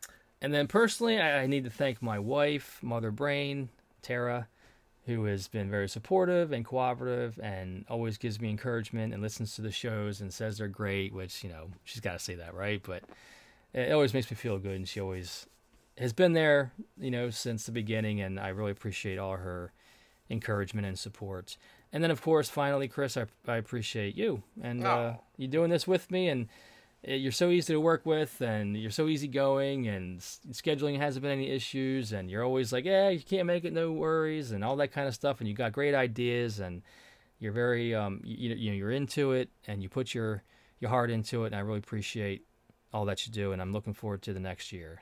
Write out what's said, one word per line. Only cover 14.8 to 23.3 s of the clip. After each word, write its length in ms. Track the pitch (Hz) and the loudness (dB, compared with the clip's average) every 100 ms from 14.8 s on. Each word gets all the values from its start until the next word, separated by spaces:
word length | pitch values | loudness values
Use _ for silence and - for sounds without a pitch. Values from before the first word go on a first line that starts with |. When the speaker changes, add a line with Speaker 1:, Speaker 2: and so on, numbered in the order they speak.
| 92 | -6
Speaker 1:
she 120 | 104 | -4
always 460 | 95 92 87 - - _ _ _ _ - | -4 -4 -8 -12 -16 _ _ _ _ -6
has 160 | 123 | -4
been 200 | 113 180 | 4 6
there, 400 | 165 156 143 127 - - - | 6 6 6 4 -6 -18 -8
you 100 | 135 | -4
know, 200 | 120 120 | -2 -2
since 360 | 110 123 113 - | -2 -4 -4 -4
the 60 | |
beginning, 480 | 117 107 110 107 104 | -4 0 0 0 0
and 180 | 95 95 | -2 -4
I 100 | 98 | -4
really 220 | 95 104 | -2 -4
appreciate 480 | 98 107 95 104 95 | -4 -6 -4 -4 -4
all 180 | 98 95 | -2 -4
her 360 | 90 90 87 _ - - _ _ - | -4 -6 -8 _ -20 -20 _ _ -8
encouragement 560 | 113 - 104 98 107 101 | -6 -2 -2 0 -2 -4
and 120 | 92 | -4
support. 580 | 104 - 98 92 90 - - - - | -8 -10 -10 -8 -10 -16 -18 -20 -10
And 120 | - | 0
then, 60 | 165 | 2
of 100 | 147 | 2
course, 260 | 165 156 139 | 4 4 4
finally, 380 | - 143 143 135 | 0 2 2 0
Chris, 300 | - 135 131 | -2 -2 -2
I, 100 | 110 | -6